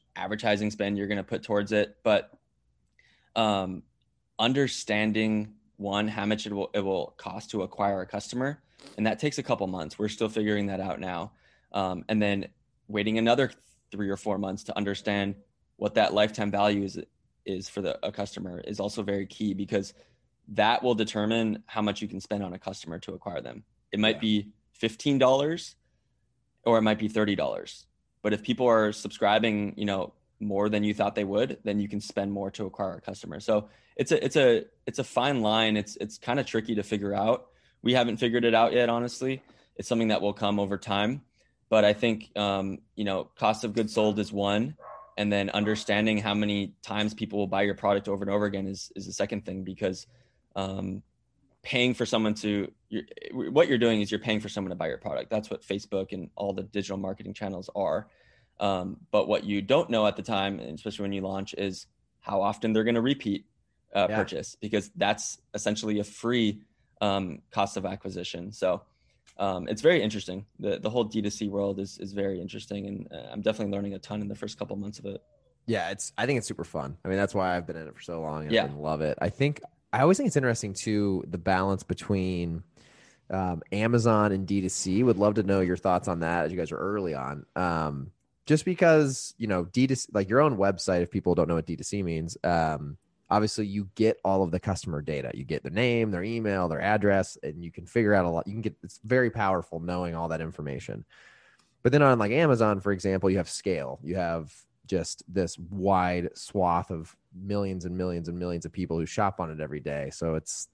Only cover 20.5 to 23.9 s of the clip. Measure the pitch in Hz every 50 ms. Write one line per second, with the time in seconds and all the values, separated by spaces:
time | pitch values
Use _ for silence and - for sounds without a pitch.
20.5 | 104 101 104 110 123 - - 123 120 107 110 107 - 110 104 107 113 117 113 110
21.5 | 104 107 - - - 110 107 104 101 - 110 107 - 95 - - 104 101 98 92
22.5 | 90 92 - 98 92 - - 80 82 85 - - 90 87 - 101 87 71 62 60
23.5 | 60 107 110 _ _ _ _ _